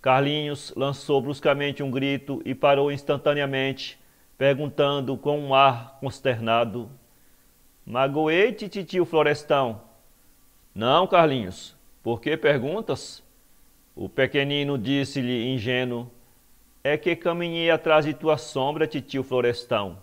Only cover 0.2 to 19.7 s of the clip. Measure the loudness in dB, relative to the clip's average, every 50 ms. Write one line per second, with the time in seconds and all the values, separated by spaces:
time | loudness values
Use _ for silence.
0.2 | 4 2 0 -2 -4 -4 -6 -8 -10 -12 -6 -4 -4 -4 -4 -6 -2 2 2 2
1.2 | 2 0 -8 0 2 0 2 2 0 -4 -4 -4 -6 -4 -2 -2 -2 -2 -4 -4
2.2 | -6 -8 -8 -8 -6 -8 -6 0 4 4 4 4 2 0 -2 -4 -4 -4 -4 0
3.2 | 0 0 0 0 -2 -2 -2 -2 -2 -2 -4 -6 -10 -14 -14 _ _ _ _ _
4.2 | _ _ _ _ 2 2 2 2 -2 -6 0 0 0 0 0 -2 -4 -4 -6 -4
5.2 | -2 -2 -2 -2 -2 2 4 6 6 6 4 2 -8 -16 -14 -10 -8 -8 -8 -2
6.2 | -2 -2 0 0 0 2 2 2 2 0 -4 -8 -10 -10 -16 -20 _ _ _ _
7.2 | _ _ _ _ _ _ _ _ _ _ _ _ _ -6 0 0 0 2 2 0
8.2 | 0 2 4 4 2 2 0 -4 -10 -10 -8 -10 -10 -4 0 -2 0 2 4 4
9.2 | 4 4 2 0 0 2 2 2 2 0 -2 -8 -14 -20 _ _ _ _ _ _
10.2 | _ _ _ _ _ _ _ _ _ _ _ -2 2 4 4 4 4 4 6 6
11.2 | 6 4 2 -2 -4 -6 -10 -12 -18 -20 -20 _ _ -20 _ _ _ -6 -6 -4
12.2 | -2 -4 -4 0 2 2 2 2 -2 -4 -6 -6 -4 -6 -6 -6 -8 -16 -20 -20
13.2 | _ _ _ _ _ _ _ _ _ _ _ _ _ _ _ -12 -12 -6 0 0
14.2 | 0 2 2 0 0 0 -2 -2 -2 -2 -2 -4 -2 0 0 0 0 -2 -4 -4
15.2 | -2 -2 -2 -2 -2 -2 -4 -4 -2 -2 -2 0 -2 -2 -4 -8 -8 -12 -18 -20
16.2 | _ _ _ _ _ _ -20 _ _ _ _ _ _ -2 -2 0 0 -2 -4 -2
17.2 | -2 -4 -2 -2 -4 -4 -4 0 2 2 2 2 2 4 4 4 4 2 -6 -2
18.2 | 0 0 0 0 -2 -8 -4 -2 -2 -2 0 0 -2 -2 -2 -8 -8 -6 -6 -6
19.2 | -4 0 0 2 2 2 0 -2 -4 -2